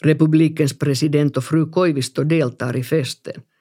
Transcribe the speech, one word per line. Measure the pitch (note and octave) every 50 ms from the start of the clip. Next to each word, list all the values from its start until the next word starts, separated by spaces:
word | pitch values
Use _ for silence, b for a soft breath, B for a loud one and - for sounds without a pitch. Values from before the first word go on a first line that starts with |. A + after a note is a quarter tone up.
| -
Republikens | D3+ D#3 C#3+ D#3+ D#3 D#3 D#3 D#3+ D#3 D#3+ - D#3+ C3+ A#2+ -
president | - C#3+ C#3 B2 D3 D3+ C#3+ D3 D3 C#3+ -
och | C3+ B2+
fru | - D#3 D#3+ D#3 D#3+
Koivisto | D#3+ F3+ F#3 F3 D3+ C#3 B2+ - - - C3+
deltar | D3+ E3 E3 D3 B2 A#2+ - A#2+ B2 B2
i | C3 B2+
festen | - D3+ D#3+ C3+ B2 - _ - - - - - _ _ _